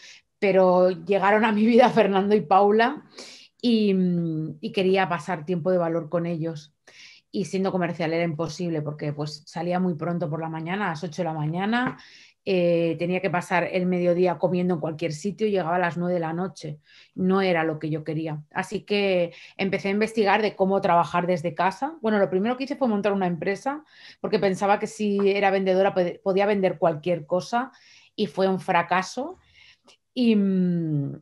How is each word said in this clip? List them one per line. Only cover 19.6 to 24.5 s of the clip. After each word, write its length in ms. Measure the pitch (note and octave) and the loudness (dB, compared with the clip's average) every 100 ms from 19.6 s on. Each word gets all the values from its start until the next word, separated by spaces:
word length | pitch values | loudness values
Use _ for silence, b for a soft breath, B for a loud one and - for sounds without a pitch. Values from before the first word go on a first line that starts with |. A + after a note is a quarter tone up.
| F#3+ F#3 G3 | -4 -2 -2
a 20 | |
investigar 500 | G#3 A3 A3+ G3+ G#3 | -2 -2 0 2 2
de 140 | G#3 - | 0 0
cómo 240 | F#3+ G3 | 0 2
trabajar 480 | F#3+ E3+ D#3+ F3 F3 | 4 2 2 0 0
desde 260 | F3+ E3 | -2 -2
casa. 440 | D#3 F3+ F#3 C#4+ E4 | -2 -2 -2 -8 -4
Bueno, 180 | A3 G#3 | 0 2
lo 100 | G3 | 2
primero 260 | F#3 A3 B3+ | 2 -2 -4
que 80 | |
hice 140 | C4+ C#4+ | -6 -2
fue 100 | B3+ | 0
montar 240 | G3+ G3+ | 0 0
una 160 | G3+ F3+ | 0 0
empresa 560 | E3 F3 G3 C4+ D4 B B B B | -2 -4 -4 -6 -8 B B B B
porque 180 | F#3 G3+ | -2 0
pensaba 400 | G3 | 0